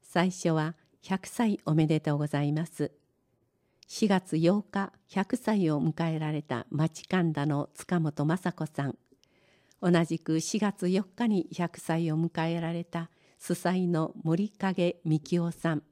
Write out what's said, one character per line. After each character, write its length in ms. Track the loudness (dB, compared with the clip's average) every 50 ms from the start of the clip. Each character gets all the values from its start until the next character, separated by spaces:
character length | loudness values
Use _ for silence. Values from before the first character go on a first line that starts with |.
最 300 | _ -2 0 2 2 2
初 180 | 0 0 0 0
は、 260 | 2 2 0 -2 -4 _ _ _ _ _
百 260 | -6 -6 -6 -6 -6
歳 320 | -10 -2 0 0 0 0 -2 _
お 80 | 2 4
め 140 | 4 4
で 120 | 4 4 2
と 160 | 2 0 0
う 20 |
ご 100 | 0 0
ざ 160 | 0 0 0 0
い 80 | 0
ま 140 | 0 0 -2
す。 260 | -6 -4 -6 -6 -6 -6 _ _ _ _ _ _ _ _ _ _ _ _ _ _ _ _ _ -20
四 200 | _ -4 -2 2
月 300 | 2 2 2 0 0 0
八 240 | 4 4 4 4 2
日、 300 | -2 -4 -4 -4 -4 -4 -8 _ _
百 300 | _ -2 -2 -2 -2 -4
歳 320 | -2 0 0 2 2 2 2
を 120 | 2 2
迎 340 | 0 0 0 0 -2 -2 -2
え 40 | -2
ら 120 | -2 -2
れ 100 | -4 -4
た 260 | -4 -4 -6 -6 -6 -6
町 380 | -2 0 0 0 -2 -6 -6
神 260 | -2 0 2 2 2 0
田 120 | 0 0
の 240 | 0 0 0 -2 -4 _
塚 260 | -18 -6 -2 0 0
本 260 | 0 0 0 0 0
雅 120 | 0 0 0 -2 -4
子 140 | -4 -4 -8
さ 220 | -6 _ -4 -4
ん。 100 | -4 -6 _ _ _ _ _ _ _ _ _ _ _ _ _ _ _ _ _
同 100 | 2 2 4 4 4
じ 160 | 2 -2 -6
く 220 | -2 -2 -2 0
四 180 | 0 -2 -2 0
月 300 | 0 0 -2 -2 -2 0
四 140 | 0 0 0
日 240 | -2 _ -2 0
に 200 | 2 2 0 0 -2 -4
百 260 | -4 -4 -4 -4 -10
歳 320 | -4 -2 0 0 0 0
を 60 | 2
迎 400 | 0 0 0 _ -2 -2 -2 -2
え 20 | -2
ら 140 | -4 -4 -4
れ 100 | -6 -8
た、 260 | _ -8 -8 -8 -8 _ _ _ _ _ _
須 160 | -4 -4 -4
西 320 | 0 0 0 2 2 2
の 260 | 2 2 2 0 -2 -4 -4 0
森 260 | 0 2 2 0 -4
影 500 | _ _ -2 -2 0 2 0 0 0 -2 _
幹 340 | 0 0 0 0 0 -2 0
夫 120 | 0 -2
さ 240 | -4 -2 -2 -2 -2
ん。 80 | -2 -4 _